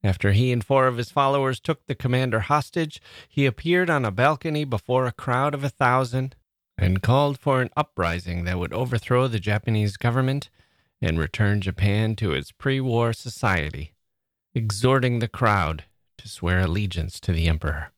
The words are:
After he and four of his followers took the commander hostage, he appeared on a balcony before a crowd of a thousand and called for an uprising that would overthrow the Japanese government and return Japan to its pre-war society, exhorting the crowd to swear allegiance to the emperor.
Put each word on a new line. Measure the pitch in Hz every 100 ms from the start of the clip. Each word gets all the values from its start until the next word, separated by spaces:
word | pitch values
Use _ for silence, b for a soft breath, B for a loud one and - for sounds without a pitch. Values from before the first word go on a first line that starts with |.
After | 104 92 104
he | 98 127
and | 120
four | 107 135 131
of | 120
his | 117
followers | - 135 139 135 127
took | - 160 _
the | 135
commander | 123 127 131 113
hostage, | 98 147 143 - 160 - B B B
he | - 139
appeared | - 165 175 180
on | 151 120
a |
balcony | 95 131 151 165 151
before | 147 113 - 127 127
a |
crowd | - - 123 143 143
of |
a | 139
thousand | - 131 127 127 127 131 - _ _ _ -
and | 92 92
called | 110 127 143 139
for | - 131
an | 123 -
uprising | 151 - 85 85 87 87
that | 87 90
would | 87
overthrow | 98 127 120 - 123 131
the | 113
Japanese | 101 104 - 110 104 101
government | 120 120 131 139 - _ _ _ _ _
and | - 80
return | 76 - 107 104
Japan | 95 87 101 101 110 107
to | 104
its | 69 71
pre-war | - 139 135 131 117 117
society, | 113 - - 117 90 73 71 76 _ _ _ _ _ _
exhorting | - 110 101 127 135 127 120
the | 113
crowd | - 120 104 78 80 - _ _ _
to | -
swear | - 87 92
allegiance | 92 87 104 85 80 -
to | -
the | 85 82
emperor. | 80 76 76 78